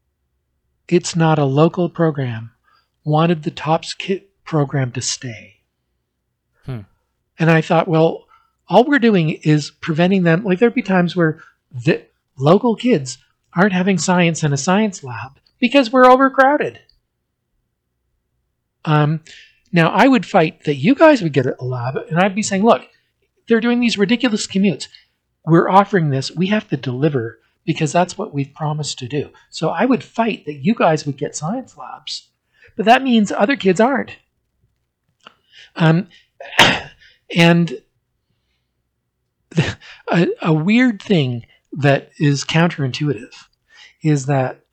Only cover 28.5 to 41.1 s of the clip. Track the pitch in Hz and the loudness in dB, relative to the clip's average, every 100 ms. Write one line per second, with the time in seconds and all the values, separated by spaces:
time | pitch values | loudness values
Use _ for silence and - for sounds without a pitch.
28.5 | - 151 151 143 - 123 147 - _ _ | -8 -6 -6 -8 -10 -8 -8 -8 _ _
29.5 | - 160 170 247 214 - - 226 - - | -6 -6 -2 0 -2 -4 -4 -4 -4 -10
30.5 | 147 151 226 196 156 147 135 143 - 156 | -6 -4 0 2 0 -4 -8 -10 -8 -8
31.5 | 254 226 - 127 - - - _ _ _ | -8 -12 -20 -20 -18 -16 -16 _ _ _
32.5 | _ _ - 208 262 269 233 202 - 202 | _ _ -4 2 2 4 2 0 0 0
33.5 | 277 190 180 233 254 - - _ _ _ | 0 0 2 0 0 -6 -16 _ _ _
34.5 | _ _ _ _ _ _ _ - _ _ | _ _ _ _ _ _ _ -20 _ _
35.5 | - - - 160 165 - _ _ _ - | -20 -20 0 2 2 -2 _ _ _ -6
36.5 | - - - - _ _ _ _ 180 170 | 2 2 2 -8 _ _ _ _ 2 4
37.5 | 170 170 190 _ _ _ _ _ _ _ | 4 0 -6 _ _ _ _ _ _ _
38.5 | _ _ _ _ _ _ _ _ _ _ | _ _ _ _ _ _ _ _ _ _
39.5 | 160 104 - - - - 233 302 466 175 | -4 -4 -8 -18 -18 -2 0 0 -2 -2
40.5 | 156 165 233 254 196 - | 0 2 2 2 -2 -2